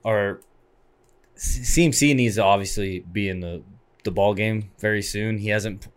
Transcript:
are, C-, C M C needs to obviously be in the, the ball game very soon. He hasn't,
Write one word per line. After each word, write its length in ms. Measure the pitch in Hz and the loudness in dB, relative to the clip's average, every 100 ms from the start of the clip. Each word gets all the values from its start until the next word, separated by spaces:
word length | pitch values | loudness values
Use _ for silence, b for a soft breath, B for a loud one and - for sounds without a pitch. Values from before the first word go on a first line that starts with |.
are, 360 | 113 107 101 95 _ _ _ _ _ _ _ _ _ - | -2 0 0 -4 _ _ _ _ _ _ _ _ _ -8
C-, 260 | - 131 | -2 0
C 220 | 123 165 | 2 4
M 80 | 170 | 4
C 220 | 123 143 | 4 2
needs 220 | 135 120 104 | 4 2 2
to 60 | |
obviously 560 | 98 101 98 - 98 90 | 4 4 0 -4 -4 -6
be 280 | 87 95 98 | -8 -4 -4
in 120 | 90 | -4
the, 220 | 87 87 - - _ _ | -6 -10 -14 -20 _ _
the 60 | 107 | -6
ball 240 | 87 202 | 0 2
game 360 | 101 107 110 101 - | 2 -2 -2 -6 -4
very 240 | 107 107 | -2 -2
soon. 360 | 101 104 110 110 | -2 -4 -4 -4
He 100 | 104 | -2
hasn't, 400 | 107 107 92 - | -2 -2 -8 -14